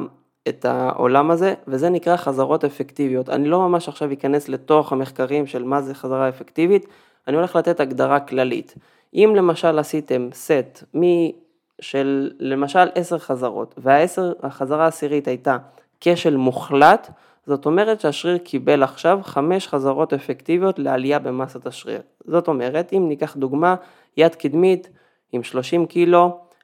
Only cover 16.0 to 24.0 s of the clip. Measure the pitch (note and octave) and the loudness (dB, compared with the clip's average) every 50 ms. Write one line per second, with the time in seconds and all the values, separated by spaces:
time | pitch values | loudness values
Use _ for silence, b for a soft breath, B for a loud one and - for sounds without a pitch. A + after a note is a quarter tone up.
16 | - F3 F3 E3+ - E3 D3 C3+ C3 B2+ B2 B2+ - - D3 C#3 D3 D#3+ G3 A#3+ | 0 2 2 2 2 0 2 2 0 0 -2 -2 -6 -2 2 6 8 8 8 6
17 | - - b b b b b b b - C#3+ C#3 - D3 D#3+ F#3+ G#3+ A3 A3 G#3 | 2 -6 b b b b b b b -6 -6 -2 -2 0 0 2 2 0 0 0
18 | - D3+ C#3+ - - E3+ F3 F3 F3 - - C3 B2+ C#3 D3 C#3+ C3+ C3 - - | -2 -2 -4 -2 -2 -2 -2 -2 -4 -4 -6 -2 0 2 2 4 2 0 -2 -2
19 | - E3+ F#3+ G3 F#3+ - - C#3+ C#3+ D#3+ F#3 G3 - - - C#3+ C3+ C#3 C3+ C#3+ | 0 0 2 0 -2 -4 -4 -2 0 0 0 -2 -2 -4 -4 -2 -2 -2 0 0
20 | D#3+ D#3 C#3+ C#3 - - B2+ - - - E3 F3 F#3 F#3+ F#3 - C#3+ C#3 C3+ B2+ | -2 -2 -2 -4 -4 -6 -10 -8 -4 -2 -2 0 0 0 -2 -2 -2 -2 -2 -2
21 | B2+ C#3 D3 D3 C3+ C3+ B2+ B2+ C3 C3 - B2+ - B2+ B2 - - A#2 A2+ A2 | 0 0 -2 -2 -2 -4 -6 -6 -8 -8 -10 -14 -14 -14 -14 -14 -12 -12 -12 -12
22 | - _ _ _ - - D3+ E3+ E3+ - D#3 B2+ A#2+ B2+ C#3 D#3+ F3 F3 - G3 | -12 _ _ _ -8 -2 -2 0 0 0 -2 -2 -2 -2 -2 -4 -4 -2 0 0
23 | F#3 D#3+ D3 - D#3+ D3+ - C#3+ C3 C3 C3+ D3 E3+ F3+ F#3 F3+ B B B B | 0 0 -2 -4 -6 -8 -6 -6 -4 -4 -2 0 2 2 0 0 B B B B